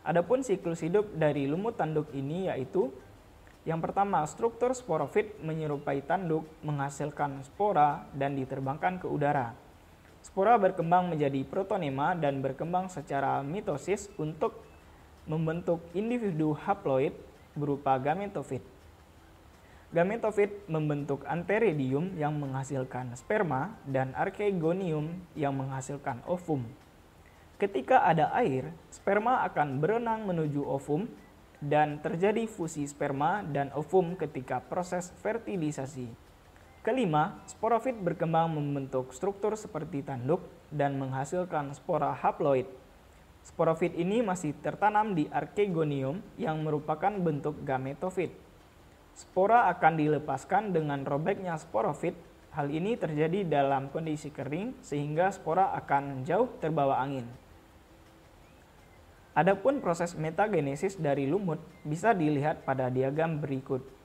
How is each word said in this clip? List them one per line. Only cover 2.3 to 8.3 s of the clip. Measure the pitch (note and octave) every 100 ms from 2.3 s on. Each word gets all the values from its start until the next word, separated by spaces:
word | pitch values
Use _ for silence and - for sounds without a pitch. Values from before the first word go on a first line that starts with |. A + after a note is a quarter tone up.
| E3 F#3
yaitu, | B2+ B2+ F3+ B3 - - - - - - - -
yang | E3
pertama, | D#3+ - G3+ F#3 D3+
struktur | - A#3 A3+ B3 B3+
sporofit | - D#3+ C#3 G3+ G#3+ -
menyerupai | D#3 D#3+ D#3 C#3+ - C#3+ C3+
tanduk, | F3 F3+ D#3+ D#3+ -
menghasilkan | D3+ D3 C#3 C#3+ D3 D3+ D3 C#3
spora, | C3+ - G#3 F3+ D3 C#3+ -
dan | C#3+ C#3